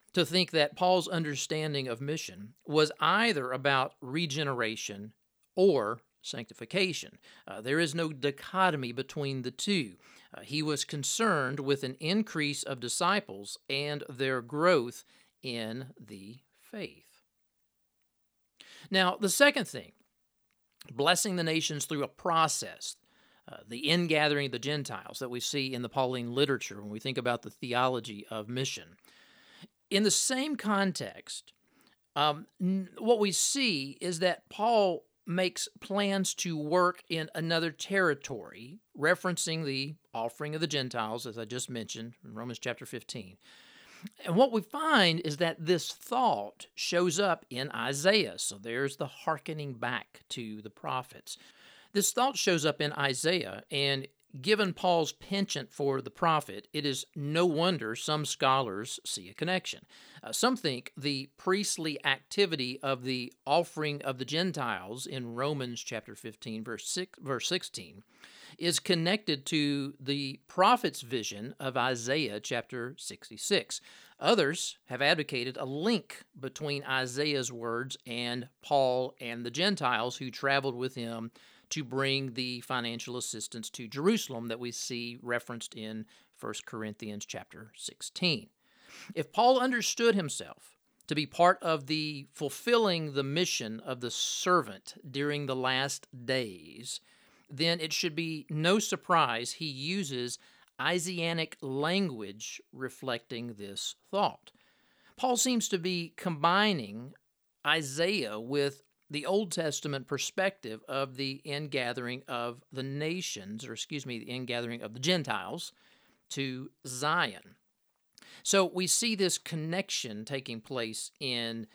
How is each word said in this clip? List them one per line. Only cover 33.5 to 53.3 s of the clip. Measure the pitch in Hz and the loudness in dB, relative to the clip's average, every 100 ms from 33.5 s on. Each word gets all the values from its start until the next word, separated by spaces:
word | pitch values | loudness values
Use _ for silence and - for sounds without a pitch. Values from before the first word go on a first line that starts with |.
| 277 254 151 139 127 | 2 2 2 -2 -6
is | 175 165 | -4 2
that | 180 - _ | 2 0 _
Paul | - 220 226 196 165 - _ - | -2 4 6 6 2 -6 _ -4
makes | 175 180 - - - | 0 0 0 -8 -8
plans | - 196 202 196 185 | -4 0 2 2 0
to | - 180 156 | -2 -2 -2
work | 147 180 180 180 - | 2 4 4 2 -4
in | 160 156 | -4 -4
another | - 165 165 165 | -4 0 2 0
territory, | 139 - 196 175 139 - 120 80 - 123 190 _ | -4 -2 2 2 2 -4 -10 -10 -16 -16 -18 _
referencing | - 151 180 185 170 - 160 | -2 2 2 2 -2 -2 -2
the | 151 131 139 156 _ | -2 -2 -4 -8 _
offering | 117 117 - 147 | -4 -4 -4 -6
of | 156 | -2
the | 165 | 0
Gentiles, | 143 127 120 107 117 123 | 0 -2 -2 -2 -4 -6
as | 110 | -8
I | 110 | -6
just | 123 - | -6 -6
mentioned, | 120 104 113 117 117 | -8 -8 -10 -10 -14
in | 127 | -16
Romans | 107 120 117 | -10 -8 -6
chapter | 123 117 | -6 -6
fifteen. | 127 120 - 127 95 90 - - - - - - 190 _ - | -8 -12 -10 -12 -12 -18 -20 -20 -20 -20 -20 -18 -18 _ 0
And | 175 | 4
what | 269 | 4
we | 226 | 4
find | - 294 311 277 180 165 | -2 -2 4 6 6 4
is | 156 147 | -2 0
that | 165 - | 0 0
this | 160 175 - | 2 2 2
thought | - - 247 240 117 104 - - | -10 -2 2 4 2 -2 -10 -18
shows | - - 175 180 156 | -8 0 2 2 2
up | 202 165 - | 2 2 -4
in | 123 143 | -6 -6
Isaiah. | 117 120 139 175 214 127 87 | -4 -4 2 4 6 4 -2
So | - 101 | -6 -6
there's | 113 120 139 139 | -4 0 0 -2
the | 139 | -8
hearkening | - - 151 - 156 143 | -4 -2 -2 -4 -6 -6
back | 120 120 120 - - - | -4 -2 -2 -6 -20 -12
to | - 113 107 | -8 -8 -10
the | 107 | -12
prophets. | - 151 127 127 - - - - - - - - | -10 -4 -4 -6 -14 -14 -16 -16 -20 -20 -20 -4
This | 202 196 | 0 2
thought | - 262 240 | 4 2 4
shows | - 170 151 | 4 4 4
up | - | 2
in | 147 | -2
Isaiah, | 147 139 127 156 | 0 0 2 2